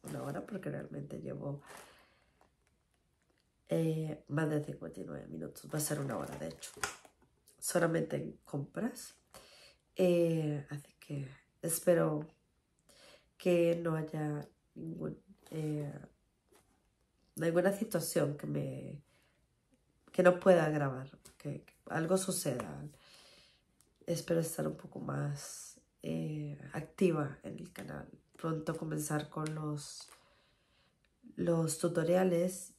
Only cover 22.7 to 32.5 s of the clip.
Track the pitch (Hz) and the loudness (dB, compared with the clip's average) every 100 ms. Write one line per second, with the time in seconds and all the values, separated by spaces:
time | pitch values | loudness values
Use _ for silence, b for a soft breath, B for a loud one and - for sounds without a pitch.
22.7 | 143 147 - B B B B B B B | -8 -12 -14 B B B B B B B
23.7 | _ _ _ - 165 - 165 160 - 156 | _ _ _ -4 -4 2 2 2 -2 -4
24.7 | 151 147 - 147 139 143 143 - - - | -4 -10 -10 -6 -2 -2 -4 -8 -14 -16
25.7 | - _ _ - 165 160 151 147 147 139 | -20 _ _ -6 -4 -2 -4 -6 -8 -10
26.7 | - 147 - 185 156 143 - - - - | -8 -10 4 4 6 0 -4 -10 -10 -12
27.7 | - - 73 - - _ - 165 160 156 | -12 -10 -10 -12 -18 _ -6 -2 -2 -2
28.7 | 160 160 151 147 151 147 160 156 156 151 | -4 -2 -4 0 -2 -2 -4 -4 -2 -4
29.7 | 147 - - - b b b b b b | -4 -6 -14 -16 b b b b b b
30.7 | b b b _ _ 240 - 175 165 156 | b b b _ _ -20 -2 2 4 2
31.7 | - 170 170 160 180 190 170 180 | 0 0 2 4 4 6 4 2